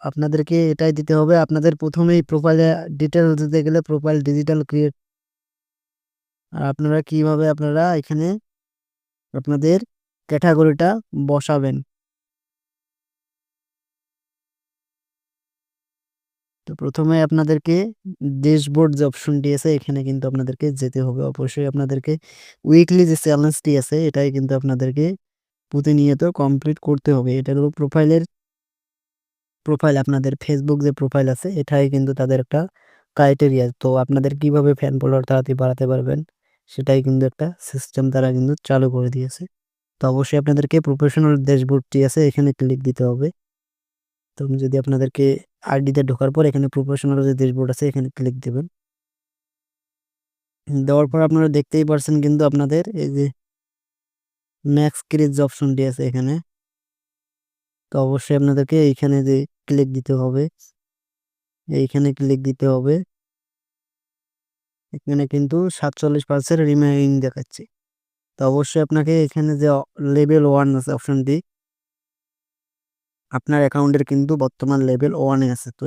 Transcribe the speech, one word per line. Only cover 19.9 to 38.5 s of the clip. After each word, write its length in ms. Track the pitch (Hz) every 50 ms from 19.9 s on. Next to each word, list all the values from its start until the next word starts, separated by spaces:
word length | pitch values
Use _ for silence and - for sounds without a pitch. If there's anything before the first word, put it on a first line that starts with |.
| 139 139 131
কিন্তু 200 | 135 135 135 135 131
আপনাদেরকে 400 | 135 131 131 131 127 - 151 151 139
যেতে 260 | 135 135 131 - 131
হবে। 200 | 131 131 123 131 139
অবশ্যই 400 | 135 135 139 131 131 - 147 143 139
আপনাদেরকে 460 | 139 143 139 135 139 139 131 156 156 160 _ - - - - - - _ -
উইকলি 380 | - 156 170 175 165 180 185 180
যে 120 | 160 160 -
চ্যালেঞ্জটি 540 | - 156 147 143 147 156 151 - - 156 147 139
আছে 180 | 127 - 147 156 165
এটাই 220 | 156 - 139 143 143
কিন্তু 200 | 135 135 135 135 139
আপনাদেরকে 500 | 131 135 135 131 127 131 131 127 143 151 175 190 - _ _ _ _ _ _ _ _ _ _
প্রতিনিয়ত 520 | - 143 143 151 147 147 143 143 139 143 165 175 175
কমপ্লিট 440 | - 143 139 139 135 - 156 151 -
করতে 300 | - 151 147 143 - 151
হবে। 200 | 143 131 123 127 123 135
এটা 140 | 131 139
হলো 180 | 135 143 143 147
প্রোফাইলের, 520 | 156 - 147 139 - 160 156 151 160 165 165 - _ _ _ _ _ _ _ _ _ _ _ _ _ _ _ _ _ _ _ _ _ _ _ _ _ _ -
প্রোফাইল 300 | 151 151 135 - 151 139 135
আপনাদের 360 | 131 139 139 135 131 135 135 -
Facebook 420 | - - 147 139 139 147 147 143 143
যে 80 | 147 139
প্রোফাইল 340 | - 143 131 - 139 135 131
আছে 180 | 127 - - 185 202
এটাই 300 | 160 139 - 151 139 139 135
কিন্তু 220 | 139 135 135 135 135
তাদের 240 | 135 135 131 131 131
একটা 220 | 127 - - 151 170 190 _ _ _ _ _ _ _ _ - -
ক্রাইটেরিয়া। 480 | 147 139 139 139 151 139 131 131 123 123 123 -
তো 80 | - 131 127 131
আপনাদের 340 | 127 127 139 135 135 139 143
কিভাবে 360 | 143 151 147 143 147 143 143 143
ফ্যান 200 | - 143 135 135 131
ফলোয়ার 240 | 135 135 135 131 127
তাড়াতাড়ি 300 | - 139 131 131 135 131 131
বাড়াতে 260 | 131 127 127 127 131 127
পারবেন 320 | 131 127 127 131 139 147 156 - _ _ _ _ _ _ _ _
সেটাই 280 | - - 135 143 135 135 131
কিন্তু 200 | 135 135 131 135
একটা 220 | 131 - - 151 170 175 -
সিস্টেম 440 | - - - 131 - - - 139 131 135
তারা 180 | 131 135 131 131 127
কিন্তু 200 | 127 127 135